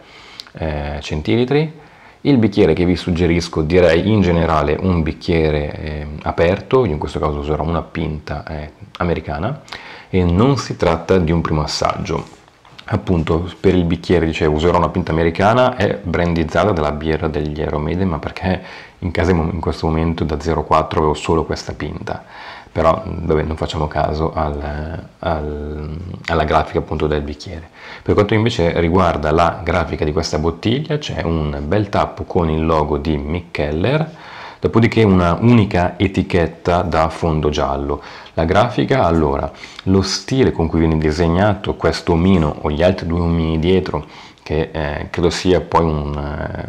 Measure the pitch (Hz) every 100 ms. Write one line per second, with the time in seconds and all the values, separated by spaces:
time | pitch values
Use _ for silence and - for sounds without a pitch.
0 | - - - - - - 80 73 73 73
1 | - 76 78 110 127 143 156 - - -
2 | - - 143 135 110 101 87 80 87 85
3 | - 82 87 85 82 85 78 90 87 82
4 | 98 110 90 85 82 78 73 78 92 87
5 | 78 78 - 82 78 76 73 - 80 76
6 | 73 73 - 80 85 98 - 131 117 73
7 | 76 80 78 73 71 76 78 82 76 85
8 | 80 78 - 76 - 78 76 - 104 -
9 | 87 80 80 73 101 151 - - - -
10 | - 95 87 87 127 131 - 127 85 82
11 | - 95 80 85 78 78 76 - 82 82
12 | 78 78 - - - _ _ - - 95
13 | - 87 80 82 87 - 98 90 85 82
14 | - 90 80 78 80 76 85 87 80 92
15 | 80 80 82 85 98 120 127 127 104 -
16 | 87 80 85 85 78 85 90 82 76 73
17 | 78 78 80 76 76 76 78 78 76 87
18 | 95 78 - - 92 92 - - - -
19 | 90 82 87 87 80 85 80 76 82 80
20 | 82 82 78 76 78 78 76 78 78 87
21 | 76 73 - 82 76 82 - - - 82
22 | - - - - - - - 82 82 80
23 | 87 85 82 78 78 78 78 82 76 76
24 | 80 78 80 82 76 73 73 73 78 85
25 | - - - 78 76 73 73 76 76 78
26 | - - - 82 78 78 76 - - 80
27 | 78 76 73 76 - 80 82 - - -
28 | - 90 101 110 113 117 85 80 85 90
29 | 87 73 76 80 85 - 82 87 78 78
30 | 76 80 82 80 80 80 101 127 156 151
31 | - 80 85 82 76 71 73 101 104 107
32 | - - - 92 80 78 80 80 76 73
33 | 76 73 73 87 - - 73 78 98 151
34 | 160 - - - - - 90 113 113 113
35 | 107 92 87 85 117 120 101 90 98 -
36 | 95 98 87 92 80 - - 87 87 80
37 | 80 - 85 78 76 73 69 69 71 71
38 | - - - - 82 95 117 131 135 131
39 | 90 82 73 69 71 - - - 95 95
40 | 95 - - 135 104 - 82 82 80 80
41 | 78 78 82 85 104 101 - 78 82 78
42 | - 82 90 95 76 - 78 73 90 98
43 | 85 85 85 85 80 80 85 92 - 76
44 | - - - - - 78 80 80 73 73
45 | 82 - 85 - 92 87 82 85 82 76
46 | 73 73 71 76 78 -